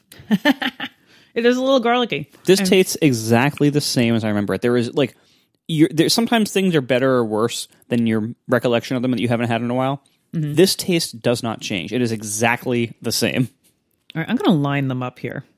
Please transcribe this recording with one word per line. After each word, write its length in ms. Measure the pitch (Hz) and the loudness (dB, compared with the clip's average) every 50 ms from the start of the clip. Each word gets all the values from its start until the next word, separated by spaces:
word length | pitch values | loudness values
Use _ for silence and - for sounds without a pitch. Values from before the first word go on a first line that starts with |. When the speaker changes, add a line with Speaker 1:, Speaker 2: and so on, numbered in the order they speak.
| _ _ - - - - | _ _ -20 -16 -4 -2
Speaker 1:
<laughs> 600 | 220 - - 294 277 - - 254 - - 254 - - _ _ _ _ _ _ _ - | -2 2 2 0 0 0 -2 -8 -8 -8 -12 -14 -16 _ _ _ _ _ _ _ -4
It 120 | 233 233 | 0 2
is 100 | 240 254 | 2 2
a 60 | 254 | 2
little 180 | 262 269 269 262 | 2 2 2 2
garlicky. 500 | 220 233 240 247 240 - - - - - _ _ - | 2 2 0 0 0 -2 -4 -8 -8 -12 _ _ 2
Speaker 2:
This 160 | - 190 190 | 2 4 4
Speaker 1:
And 80 | 196 | 4
Speaker 2:
tastes 300 | 185 202 190 180 - - - | 4 4 4 2 2 0 0
exactly 680 | 165 143 123 110 110 113 117 117 131 147 - - 147 147 | 2 2 2 0 0 2 4 4 4 2 2 2 0 2
the 100 | 143 147 | 2 0
same 360 | - - - 135 117 117 117 | -2 0 0 0 2 2 2
as 100 | 110 110 | 0 0
I 20 | |
remember 260 | 107 104 104 104 95 95 | -2 -2 -2 -2 -2 -2
it. 80 | 95 | -2
There 140 | - 120 120 | 0 2 2
is, 180 | 123 113 123 - | 2 0 0 0
like, 220 | 151 135 127 - _ _ _ _ _ _ _ _ _ _ | 0 -2 -2 -2 _ _ _ _ _ _ _ _ _ _
you're, 220 | - 165 147 160 - | -4 2 4 4 4
there, 200 | 165 147 156 - | 4 2 2 2
sometimes 420 | - 233 233 - 240 226 208 - | 2 0 0 2 2 0 0 0
things 240 | - 196 190 185 165 | 0 0 0 2 2
are 60 | 147 | 0
better 280 | 127 113 131 123 135 135 | 0 0 0 2 2 2
or 140 | 127 123 117 | 2 2 0
worse 460 | 107 107 107 117 113 - - - - _ _ _ | 0 0 0 0 -2 -2 -6 -12 -14 _ _ _
than 180 | - 123 120 117 | -4 -2 0 0
your 280 | 113 110 110 107 117 - - _ - | 0 0 0 -2 -4 -8 -12 _ 0
recollection 480 | 127 117 - 127 117 117 - - 131 | 0 2 2 2 0 0 -2 -2 -4
of 40 | 123 | -2
them 100 | 123 127 | -2 -2
that 100 | 123 104 | -2 0
you 80 | 120 117 | 0 0
haven't 180 | 120 113 120 | 0 0 0
had 140 | 117 117 113 | -2 -2 -2
in 80 | 120 120 | -4 -4
a 20 | 123 | -2
while. 300 | 131 131 135 143 - _ _ _ _ _ _ - | -2 -2 -2 -4 -6 _ _ _ _ _ _ -8
Speaker 1:
Mm-hmm. 220 | 170 151 147 147 | -6 -6 0 2
Speaker 2:
This 200 | 156 190 196 - | 4 4 4 2
taste 460 | - - - 175 165 - - - 117 | -2 -4 -2 -2 -2 -2 -4 -8 -4
does 200 | - 120 120 - | -2 -2 -2 0
not 200 | - 113 107 - | -2 -6 -6 -6
change. 320 | - - 107 87 78 - 107 | -6 -6 -6 -6 -4 -4 -2
It 80 | 123 | -2
is 100 | 123 110 | -2 -2
exactly 840 | 113 107 107 107 104 107 120 117 120 - - 131 123 120 117 110 - _ | -2 -4 -6 -8 -4 0 0 0 0 0 -2 -4 -2 -2 -2 -4 -8 _
the 120 | - 120 - | -8 -6 -4
same. 340 | - 120 104 67 - 131 - _ _ _ _ _ _ _ _ _ _ _ - - | -2 -2 -2 0 -2 -2 -4 _ _ _ _ _ _ _ _ _ _ _ -12 -8
Speaker 1:
All 60 | 160 | -8
right, 80 | 165 - | -4 -4
I'm 60 | 220 | -2
gonna 220 | 285 415 311 180 143 | 0 2 2 2 2
line 300 | 143 139 139 143 139 131 | 0 0 -2 -2 -2 -2
them 120 | 127 127 | -4 -4
up 180 | 127 123 - - | -6 -8 -8 -10
here. 260 | - 120 - - - _ _ | -10 -10 -10 -10 -12 _ _